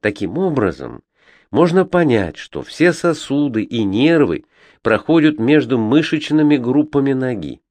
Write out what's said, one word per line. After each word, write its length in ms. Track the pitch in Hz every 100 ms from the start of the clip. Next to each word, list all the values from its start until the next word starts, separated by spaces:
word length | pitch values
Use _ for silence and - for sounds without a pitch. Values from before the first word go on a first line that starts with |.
Таким 380 | 107 - 92 123
образом, 640 | 190 139 101 71 62 60 _ _ _ _ _
можно 340 | 113 170 180 185
понять, 500 | 180 160 113 87 -
что 280 | - 73
все 280 | - - 175
сосуды 720 | 165 175 156 - 139 147 110
и 220 | - 117
нервы 640 | 101 101 170 165 120 78 _ _ _ _
проходят 560 | 117 107 - 165 156 151
между 400 | 113 151 120 123
мышечными 800 | 107 143 160 160 - 151 151 147
группами 560 | 120 143 151 143 139
ноги. 480 | 131 127 110 73 60 _